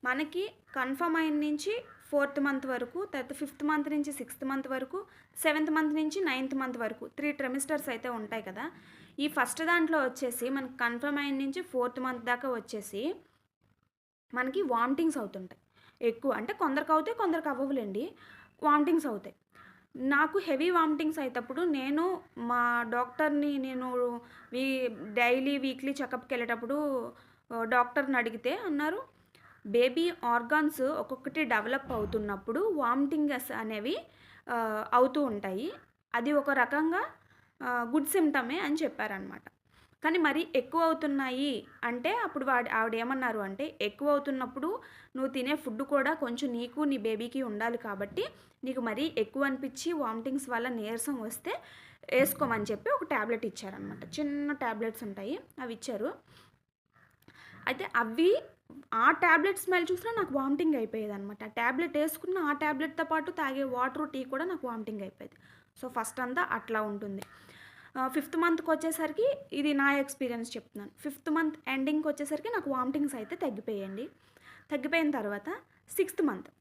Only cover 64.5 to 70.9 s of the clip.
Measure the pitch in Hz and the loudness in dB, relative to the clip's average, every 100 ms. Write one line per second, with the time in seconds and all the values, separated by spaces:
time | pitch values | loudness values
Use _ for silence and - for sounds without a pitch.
64.5 | 370 254 226 220 214 196 - - - - | -4 -6 -6 -6 -8 -10 -12 -20 -20 -20
65.5 | - _ - 254 254 226 - 247 262 247 | -20 _ -12 -8 -4 -6 -4 -4 0 0
66.5 | 226 - 220 214 202 208 196 - - - | -2 -2 -2 -2 -4 -6 -8 -10 -20 -20
67.5 | - - - - 262 262 262 294 320 339 | -20 -20 -20 -12 -2 0 0 -2 2 4
68.5 | 330 320 311 320 320 311 302 494 571 - | 2 2 2 2 0 -2 2 2 0 -4
69.5 | 277 285 285 277 285 277 - 254 233 233 | 0 2 4 4 4 0 -2 -4 -4 -6
70.5 | 233 - 214 202 | -10 -12 -12 -14